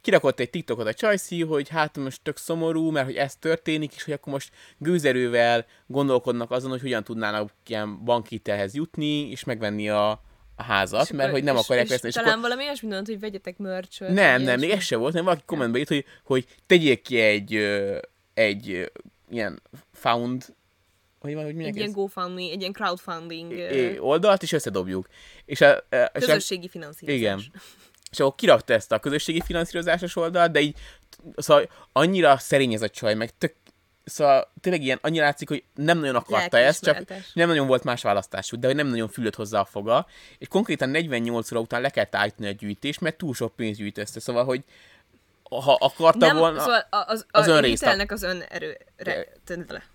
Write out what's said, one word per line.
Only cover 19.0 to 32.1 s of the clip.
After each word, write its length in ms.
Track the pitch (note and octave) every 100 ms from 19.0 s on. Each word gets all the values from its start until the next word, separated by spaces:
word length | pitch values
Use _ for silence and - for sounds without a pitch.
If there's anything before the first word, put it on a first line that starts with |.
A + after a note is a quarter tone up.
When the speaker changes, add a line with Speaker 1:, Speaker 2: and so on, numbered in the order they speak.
| - _ _
Speaker 1:
ilyen 320 | A#2 G#2 - _ - _
found, 520 | - - A#2+ A#2+ B2+ - _ _ _ _ _ _ _
hogy 140 | D3
van, 100 | D3+
hogy 100 | D3+
mondják 160 | D#3+ D#3+
Speaker 2:
Egy 20 | G#3
ilyen 120 | G#3
Speaker 1:
ezt? 100 | G3
Speaker 2:
GoFundMe, 440 | G3 F#3+ F3+ F#3
egy 180 | F3+ F3+
ilyen 120 | F#3
crowdfunding, 760 | G3 G3+ F3+ - E3 E3 E3 E3+
Speaker 1:
É, 100 | E3+
Speaker 2:
ö, 60 | F3
Speaker 1:
é, 280 | C3+ A#2+ G2
oldalt, 460 | G2+ D#3+ G#3 G3
és 80 | E3
összedobjuk. 560 | D#3 B2 G2 F#2 F#2 F#2 - - - -
És 160 | D3
a, 220 | C#3+ - -
ö, 120 | B2+
és 40 | B2
a 60 | -
Speaker 2:
közösségi 480 | C3+ D3+ - F#3 F3
finanszírozás. 500 | F3 D3+ D#3 D#3 C3+
Speaker 1:
Igen. 220 | G#2+ G2 A#2 - - _ _ _ -
És 80 | -
akkor 160 | C#3 -
kirakta 380 | A3 B2+ -
ezt 180 | A2+ -
a 80 | A2
közösségi 420 | D3 D3 - E3
finanszírozásos 720 | - E3 E3+ F3 E3+ E3+ F3 -
oldalt, 360 | E3 F3 E3+
de 80 | D3+
így, 180 | D3+ - - - _ - - -
szóval 340 | - D3 - - -
annyira 460 | C3 E3